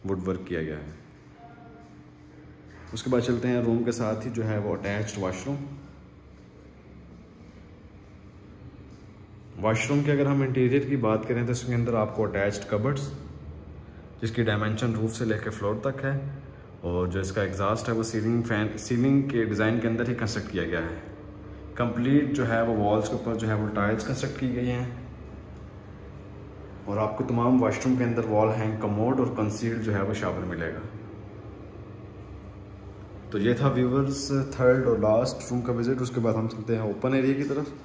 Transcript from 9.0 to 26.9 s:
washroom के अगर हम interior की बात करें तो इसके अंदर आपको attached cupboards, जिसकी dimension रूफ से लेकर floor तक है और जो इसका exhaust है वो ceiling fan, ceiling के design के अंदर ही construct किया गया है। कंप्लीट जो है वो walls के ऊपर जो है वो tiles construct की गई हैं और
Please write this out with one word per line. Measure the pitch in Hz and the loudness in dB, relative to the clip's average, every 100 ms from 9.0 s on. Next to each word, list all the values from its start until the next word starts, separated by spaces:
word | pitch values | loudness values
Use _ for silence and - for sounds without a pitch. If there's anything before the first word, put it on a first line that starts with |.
| - - - - - - | -20 -20 -20 -20 -16 -2
washroom | 104 113 - 143 | 2 2 2 2
के | 147 | 4
अगर | 143 143 | 4 4
हम | 139 | 4
interior | 131 131 123 139 123 | 4 4 6 4 4
की | 139 | 2
बात | 110 110 - | 4 2 2
करें | 120 120 | 0 0
तो | |
इसके | 120 - | 0 0
अंदर | 120 117 117 | 2 2 2
आपको | 107 113 | 2 2
attached | 104 98 101 101 - | 0 2 0 0 0
cupboards, | 104 127 143 - - - - - - - - - - - - | 0 2 0 -4 -8 -12 -14 -14 -14 -14 -16 -16 -18 -18 -6
जिसकी | 107 117 | -2 0
dimension | 110 107 107 107 123 | 2 2 0 0 0
रूफ | 110 110 | 2 0
से | - 113 | 0 0
लेकर | 104 107 | 0 -2
floor | - 104 110 135 | -2 -2 0 -2
तक | 135 135 | -2 -2
है | 139 - - - - - - | -2 -4 -8 -14 -16 -18 -8
और | 87 87 90 | -2 0 0
जो | 92 | 0
इसका | 92 107 | -2 -2
exhaust | 98 95 101 113 - | -2 0 0 0 0
है | |
वो | 113 | 0
ceiling | 110 113 110 117 | 0 0 2 2
fan, | 117 107 107 - | 2 0 0 -2
ceiling | - 120 135 139 | -2 2 6 6
के | 139 120 104 | 4 2 2
design | 104 110 117 | 2 2 2
के | 113 | 2
अंदर | 113 117 | 0 0
ही | 117 | 0
construct | 110 - - | -2 -2 -4
किया | 92 | -4
गया | 80 87 | -2 -2
है। | 82 85 - - - - - - - - | -2 -6 -12 -14 -14 -14 -14 -14 -14 -2
कंप्लीट | 117 117 120 147 135 | -2 2 4 6 4
जो | 131 | 2
है | 113 113 | 2 4
वो | 117 | 4
walls | 107 101 110 - | 2 4 4 2
के | 120 | -2
ऊपर | 120 110 | -2 0
जो | 110 | 0
है | 107 | 0
वो | 107 | 0
tiles | 107 101 110 - | 2 2 2 -2
construct | 131 135 - | -2 -4 -2
की | 131 | -2
गई | 123 123 | 0 0
हैं | 123 123 - - - - - - - - - - - - - - - - - - - | 0 -4 -8 -12 -14 -14 -14 -14 -14 -14 -16 -16 -16 -16 -16 -16 -14 -14 -14 -14 -12
और | 95 | -4